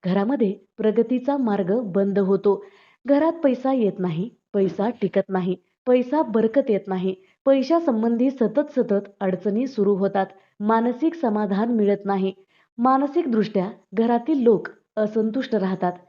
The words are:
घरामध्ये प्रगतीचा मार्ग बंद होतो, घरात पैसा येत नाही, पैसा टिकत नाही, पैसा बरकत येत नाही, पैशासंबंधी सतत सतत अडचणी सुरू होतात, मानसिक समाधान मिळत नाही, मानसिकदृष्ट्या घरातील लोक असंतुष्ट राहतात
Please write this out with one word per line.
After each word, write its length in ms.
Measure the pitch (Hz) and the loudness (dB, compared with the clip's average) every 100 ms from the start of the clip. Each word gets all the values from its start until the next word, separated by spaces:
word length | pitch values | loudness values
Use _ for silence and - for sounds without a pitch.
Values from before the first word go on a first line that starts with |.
घरामध्ये 500 | 185 190 202 285 208 196 _ - | 0 0 0 0 0 -2 _ -4
प्रगतीचा 600 | 214 214 226 254 254 285 | 0 2 0 0 -2 -2
मार्ग 440 | 240 202 180 214 | 0 0 0 -2
बंद 380 | 220 185 202 196 | 0 -2 0 0
होतो, 460 | 190 196 202 196 - _ _ _ 240 | 2 2 2 0 -4 _ _ _ 0
घरात 260 | 285 320 | 2 2
पैसा 400 | 330 370 254 262 | 0 0 0 -2
येत 260 | 269 208 180 | 0 0 0
नाही, 300 | 180 165 214 _ _ | -4 -4 -6 _ _
पैसा 380 | 208 190 165 208 | -2 -2 0 -4
टिकत 380 | 240 190 202 196 | -2 -2 -2 -2
नाही, 280 | 185 180 185 _ _ - | -2 -2 -6 _ _ 2
पैसा 360 | 254 247 294 | 2 2 -2
बरकत 480 | 277 220 220 277 269 | 0 2 2 2 0
येत 100 | 196 196 | -2 -2
नाही, 280 | 185 185 190 _ _ | -4 -2 -4 _ _
पैशासंबंधी 880 | - 269 262 339 339 220 226 233 262 | 2 2 4 0 2 0 0 2 0
सतत 400 | 269 214 220 294 - | 0 0 0 -2 -2
सतत 320 | 233 202 202 _ | 0 0 -2 _
अडचणी 460 | 196 185 208 202 262 | -4 -2 -2 -2 -4
सुरू 280 | 240 202 | 0 0
होतात, 320 | 196 196 196 190 - _ _ | 2 0 0 -4 -8 _ _
मानसिक 540 | 208 226 233 247 311 | 0 2 2 0 -2
समाधान 600 | 320 247 208 214 196 233 | 0 -2 0 0 -2 0
मिळत 300 | 233 202 202 | 0 2 0
नाही, 280 | 196 196 190 190 _ _ _ - | 0 -2 -2 -6 _ _ _ -2
मानसिकदृष्ट्या 920 | 247 269 285 294 330 220 208 202 185 233 _ | 2 2 0 -2 0 0 0 0 -4 -8 _
घरातील 480 | 190 226 240 240 311 | -2 2 0 0 2
लोक 260 | 233 196 - - _ - | 4 2 0 -16 _ -4
असंतुष्ट 580 | 214 220 220 240 - | -2 0 -2 -2 -2
राहतात 380 | 214 190 185 180 180 | -2 -2 -2 -4 -4